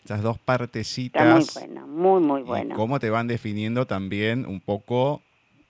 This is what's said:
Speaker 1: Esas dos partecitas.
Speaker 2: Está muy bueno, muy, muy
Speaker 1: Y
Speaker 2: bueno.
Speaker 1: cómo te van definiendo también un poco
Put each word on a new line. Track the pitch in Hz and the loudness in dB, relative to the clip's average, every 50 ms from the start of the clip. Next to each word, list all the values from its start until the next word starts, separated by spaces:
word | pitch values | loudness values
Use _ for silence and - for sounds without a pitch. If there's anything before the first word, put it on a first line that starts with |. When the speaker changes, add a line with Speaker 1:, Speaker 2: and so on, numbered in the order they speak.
| - | -8
Speaker 1:
Esas | - 104 104 | -4 -2 0
dos | 107 113 113 - | 0 0 -2 0
partecitas. | - - 127 120 123 123 - 113 107 - - 127 127 123 - 151 151 156 160 165 147 - - | 0 0 0 0 0 -4 -6 -6 -6 -6 -6 -6 -6 -2 0 0 2 4 4 2 2 0 -4
Speaker 2:
Está | - | -10
muy | - - 135 | -14 -12 -12
bueno, | 139 135 | -12 -12
muy, | 139 147 165 180 190 190 180 | -8 -2 2 4 4 6 6
muy | 165 147 139 139 | 4 4 2 0
Speaker 1:
Y | 123 | -2
Speaker 2:
bueno. | 123 120 117 113 113 - | -4 -4 -4 -4 -4 -2
Speaker 1:
cómo | 101 110 120 143 135 | -2 0 0 0 0
te | - 110 | 0 0
van | 110 117 117 | 0 0 0
definiendo | 120 117 110 - 110 104 104 107 113 120 123 131 | 0 -2 -2 -2 -4 -4 -2 -2 0 0 0 0
también | - 104 98 98 92 101 101 104 110 117 131 - | 0 -2 -2 -2 -2 -2 0 2 2 0 0 -2
un | - 98 92 | -4 -6 -6
poco | - - 101 101 - - 120 123 131 143 147 - - _ _ _ _ _ _ _ _ | -4 -2 -4 -2 -2 0 2 2 2 2 0 -2 -6 _ _ _ _ _ _ _ _